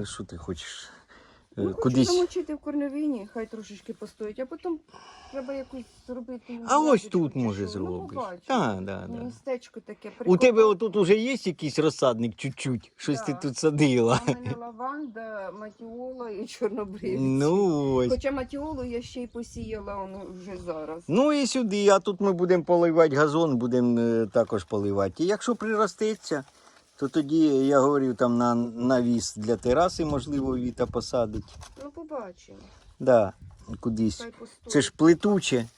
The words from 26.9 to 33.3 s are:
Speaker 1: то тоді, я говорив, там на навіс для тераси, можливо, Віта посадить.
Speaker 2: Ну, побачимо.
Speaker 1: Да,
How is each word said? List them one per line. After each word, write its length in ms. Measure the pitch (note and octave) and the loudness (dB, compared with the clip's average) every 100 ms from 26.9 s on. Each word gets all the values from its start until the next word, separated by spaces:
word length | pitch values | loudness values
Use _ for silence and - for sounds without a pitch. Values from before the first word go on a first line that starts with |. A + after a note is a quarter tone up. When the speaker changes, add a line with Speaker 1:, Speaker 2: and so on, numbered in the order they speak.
| - | -6
Speaker 1:
то 120 | C3+ | -2
тоді, 360 | D#3+ C#3 D#3+ D#3 C3+ C3+ | 0 2 4 4 4 6
я 140 | C#3+ | 6
говорив, 360 | C3+ C#3+ C3 A2+ | 6 4 2 2
там 220 | B2 A#2+ | 2 2
на 160 | A#2+ | 2
навіс 840 | A#2 A#2 A2+ B2 C3 A#2+ A#2 - - | 2 -2 -2 2 2 2 0 -2 -6
для 200 | G#2+ A2+ | -2 -2
тераси, 480 | B2 C3+ F3+ - | 2 2 2 0
можливо, 520 | D#3 C#3+ C#3+ C#3+ C3+ B2+ | -2 -4 -4 -4 -2 -4
Віта 300 | B2 A2+ A#2+ | -4 -4 -4
посадить. 680 | A#2+ - B2+ A2 G#2+ - - - - | -4 -4 -2 -2 -4 -12 -18 -20 -16
Speaker 2:
Ну, 60 | C#4+ | -16
побачимо. 680 | D#4 D#4 C#4+ G3 F3+ - G2 - - - - | -14 -12 -10 -10 -16 -20 -20 -20 -20 -20 -4
Speaker 1:
Да, 320 | C3 A#2+ G2 | 4 4 4